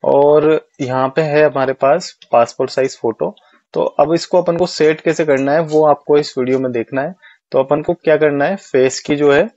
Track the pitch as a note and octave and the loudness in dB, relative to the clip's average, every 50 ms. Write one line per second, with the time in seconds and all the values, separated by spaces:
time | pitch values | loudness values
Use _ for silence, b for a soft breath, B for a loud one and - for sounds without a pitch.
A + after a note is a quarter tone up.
0 | - C#3 C3+ C#3 C#3+ D3 D3 D3+ D3 D#3 D#3 D3+ - _ _ _ C#3+ B2 B2+ C3 | 0 2 2 4 4 4 4 4 2 2 0 0 -4 _ _ _ -6 -4 -2 -2
1 | C3 C3 C3 - D#3+ D3+ C#3+ D3+ D3+ D3+ - C#3 C3+ C3 C3+ _ - C3+ D3+ F3 | -2 -2 -2 -2 -2 0 2 2 2 2 2 0 -2 -2 -2 _ 0 0 0 0
2 | F3+ - - _ - _ - A#2+ A#2 - - _ C3+ B2+ - - C3 C3+ - - | -2 -10 -18 _ -8 _ 2 2 2 0 -2 _ -6 -4 -2 -2 -4 -4 -4 -4
3 | - A#2 A2 _ D3 F3+ G#3 b b b b b b _ - E3 - - - - | -6 -6 -4 _ -8 -8 -8 b b b b b b _ -4 -4 -4 -2 0 0
4 | D3 D3 E3 E3 - - - F3+ F3 F3 E3+ E3+ F3+ E3+ - - D#3 D3+ D#3 D#3 | 0 2 0 -4 -2 0 0 0 0 0 -2 -2 -2 -4 -2 0 0 0 0 0
5 | - E3+ D#3 D#3+ E3 D#3 C#3 C3 C3+ C#3 C#3+ D#3+ E3 D3+ D3+ D#3 D#3 D3+ C#3+ - | -2 -4 -2 -2 0 0 0 0 0 0 0 -2 -2 0 0 2 2 2 2 0
6 | _ - D3 D3 D3 - - C3+ B2+ B2+ C3 C3 C3 B2+ A#2+ A#2 A2 _ - C3+ | _ 0 0 0 0 -2 -6 -6 -2 -2 -2 -2 -2 -4 -4 -6 -6 _ -6 -6
7 | C#3 E3 F#3 b b b b b b _ - C3+ C3 C3+ D3 D3+ D3+ - F3 _ | -6 -6 -10 b b b b b b _ -2 -2 0 0 -2 -2 -2 -4 -6 _
8 | _ E3 D#3 D3 D#3 D3+ C#3+ C#3+ C#3 D#3+ G3 F#3+ - - - C3+ B2+ C3 B2+ - | _ 0 2 2 2 0 0 0 -2 -2 -4 -6 -10 -4 0 0 0 2 0 -4
9 | - - D3 C#3+ D3 D3 C#3 C#3+ F#3 A3+ _ | -6 -6 -4 0 2 2 4 2 2 -2 _